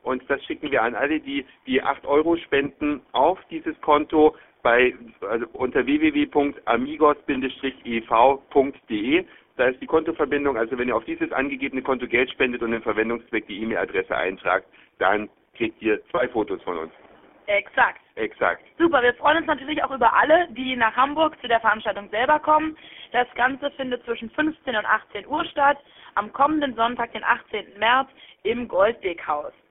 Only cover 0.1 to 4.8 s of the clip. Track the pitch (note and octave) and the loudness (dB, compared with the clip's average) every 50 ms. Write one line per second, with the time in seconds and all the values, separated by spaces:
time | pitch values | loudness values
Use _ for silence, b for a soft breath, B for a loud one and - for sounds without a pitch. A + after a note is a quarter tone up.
0.1 | C3 B2+ - - C#3+ C3+ - - D#3+ - - D3 C3+ A#2+ A2+ A#2+ A#2+ G#2 C3+ C#3+ | -6 -6 -4 -4 -6 -4 -4 -10 -10 -8 -6 -2 0 0 0 0 0 -2 -2 -2
1.1 | D#3 D3+ C3+ C3+ C#3 C#3 b b b b _ C3 B2+ C3 - - C#3 - - - | -2 -4 -4 -6 -8 -8 b b b b _ -2 -2 0 0 -2 -6 -4 -2 2
2.1 | C#3+ D3 D#3 E3 E3+ E3 - _ - C#3 C#3 C#3 - _ D3+ D3 D3 B2+ _ _ | 2 2 4 2 0 -2 -2 _ 0 0 0 -2 -6 _ -4 -4 -4 -4 _ _
3.1 | - A#2 C3+ E3 F#3+ - - _ E3 D#3+ - E3 D3 _ - E3 D3 D3 D3+ - | 0 2 2 2 2 -2 -10 _ -14 -8 -8 -8 -10 _ 2 2 2 2 2 2
4.1 | E3+ D#3 D3+ D#3 B B B B B _ - B2 A#2 B2 | 4 6 6 6 B B B B B _ 2 4 4 6